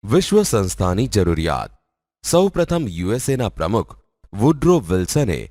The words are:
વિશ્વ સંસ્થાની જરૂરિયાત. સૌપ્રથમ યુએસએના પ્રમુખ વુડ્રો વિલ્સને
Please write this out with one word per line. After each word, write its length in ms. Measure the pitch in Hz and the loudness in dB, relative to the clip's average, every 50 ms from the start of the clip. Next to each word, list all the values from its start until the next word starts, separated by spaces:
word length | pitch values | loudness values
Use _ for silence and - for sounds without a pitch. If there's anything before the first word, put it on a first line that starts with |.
| - | -2
વિશ્વ 380 | 101 127 180 196 - 196 214 | 2 2 2 2 4 2 2
સંસ્થાની 640 | 208 - - 110 98 90 - - 95 90 90 98 127 | 2 2 0 0 0 0 -2 -2 -2 0 0 0 -2
જરૂરિયાત. 640 | 127 - 104 90 85 85 80 80 82 71 64 52 50 _ _ _ _ _ _ _ _ _ _ - | 0 2 2 2 2 0 0 0 -2 -2 -4 -6 -8 _ _ _ _ _ _ _ _ _ _ -6
સૌપ્રથમ 600 | - - 170 190 202 - 180 170 - 170 170 156 104 | 0 2 2 2 2 0 -2 -2 0 0 -2 -2 -4
યુએસએના 600 | 85 82 87 92 110 131 - - 135 127 123 98 | -4 -4 -2 -2 -2 -2 -2 -2 -2 -2 -2 -4
પ્રમુખ 500 | - - 80 82 107 110 85 - - - _ _ _ _ _ _ | -4 -4 -4 0 0 -2 -2 -4 -10 -20 _ _ _ _ _ _
વુડ્રો 460 | - 98 110 147 165 139 135 165 180 165 | -4 2 2 2 2 2 2 2 2 2
વિલ્સને 640 | 101 82 92 92 90 - - 151 143 107 80 64 53 - | 2 0 -2 -2 -2 0 -2 -2 0 0 -2 -4 -6 -12